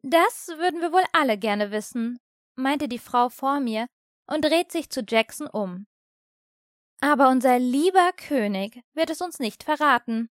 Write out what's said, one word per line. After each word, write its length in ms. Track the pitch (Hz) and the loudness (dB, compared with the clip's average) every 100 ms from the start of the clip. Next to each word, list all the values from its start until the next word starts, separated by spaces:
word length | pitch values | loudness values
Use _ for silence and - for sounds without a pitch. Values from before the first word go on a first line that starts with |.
„Das 460 | 262 330 381 - - | 2 4 4 0 -14
würden 320 | 311 359 330 | -4 -2 -2
wir 120 | 330 | 0
wohl 120 | 349 370 | 2 2
alle 240 | 330 277 214 | 2 2 0
gerne 340 | 214 208 208 | -2 -2 -2
wissen“, 480 | 214 208 240 226 240 _ _ _ - | -4 -6 -6 -6 -8 _ _ _ -4
meinte 320 | 262 294 294 | -2 -2 -4
die 100 | 233 | -6
Frau 300 | - 247 247 | -2 0 0
vor 320 | - 269 285 | 0 -2 0
mir 260 | 247 220 240 _ _ _ - | -2 -4 -6 _ _ _ -6
und 180 | 311 | -2
dreht 280 | 302 330 349 | 2 2 0
sich 180 | 339 - | -6 -6
zu 120 | - 214 | -8 -2
Jackson 400 | 226 226 - 302 | -2 -2 -8 -8
um. 400 | 220 196 180 202 _ _ _ _ _ _ _ _ _ _ _ | -6 -6 -10 -18 _ _ _ _ _ _ _ _ _ _ _
„Aber 280 | 277 277 269 | 0 4 6
unser 300 | 262 254 247 | 6 4 2
lieber 520 | 254 262 349 370 359 | 2 2 4 4 2
König 720 | 359 - 285 208 196 202 247 _ | 0 -4 -2 -2 -4 -6 -10 _
wird 160 | 294 320 | -4 -4
es 100 | 320 | -2
uns 180 | 359 - | -8 -6
nicht 240 | 233 - | -8 -6
verraten. 680 | - 302 302 240 - 226 233 | -6 0 2 2 0 -6 -6